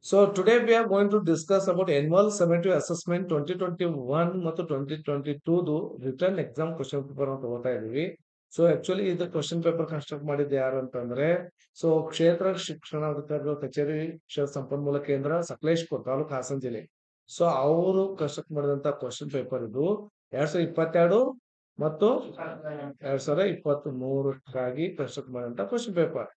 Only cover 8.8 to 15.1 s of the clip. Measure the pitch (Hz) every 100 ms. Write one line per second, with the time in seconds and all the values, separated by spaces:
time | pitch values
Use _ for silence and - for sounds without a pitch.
8.8 | - 185 196 175 175 160 143 170 165 165
9.8 | 156 156 - 147 151 143 143 139 131 131
10.8 | 127 123 120 123 151 180 - _ _ -
11.8 | 165 160 156 - 170 170 190 180 - 156
12.8 | - 156 151 143 147 151 139 143 135 -
13.8 | 147 156 160 170 _ - 143 143 131 143
14.8 | 143 143 143